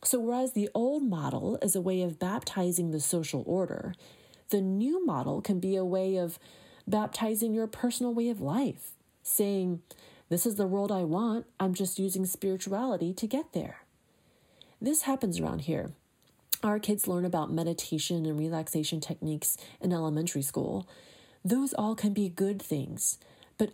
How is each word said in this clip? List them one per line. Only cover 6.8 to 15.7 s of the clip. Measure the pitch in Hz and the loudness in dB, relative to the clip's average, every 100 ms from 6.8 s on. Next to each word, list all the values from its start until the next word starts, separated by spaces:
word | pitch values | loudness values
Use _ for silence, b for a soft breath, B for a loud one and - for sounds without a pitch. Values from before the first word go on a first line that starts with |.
| - | 0
baptizing | 214 214 - 220 220 226 | 0 0 -2 0 2 2
your | 220 220 | 0 -2
personal | - 247 - 247 | 0 -2 0 0
way | 233 233 | 0 0
of | 208 | 0
life, | 139 214 240 - - - _ _ | 0 0 0 -2 -12 -18 _ _
saying, | - - 202 196 185 170 B B B B B | -2 2 2 2 0 -2 B B B B B
"This | 175 240 | 0 2
is | 208 | 2
the | 190 | 2
world | 196 202 | 2 2
I | 190 | 0
want, | 165 175 233 226 - - | 2 2 2 0 -4 0
I'm | 190 180 | 0 2
just | 185 - | 0 0
using | 190 190 185 | 0 0 -2
spirituality | - 196 190 190 196 262 180 170 | 0 0 0 -2 -2 0 0 0
to | 185 214 | 0 0
get | 269 - | 0 -2
there." | - - - - _ _ b b b b b b b | -6 -6 -10 -20 _ _ b b b b b b b
This | 226 311 | 0 2
happens | 277 269 202 170 | 2 2 0 0
around | 160 - | -2 -2
here. | 143 | 0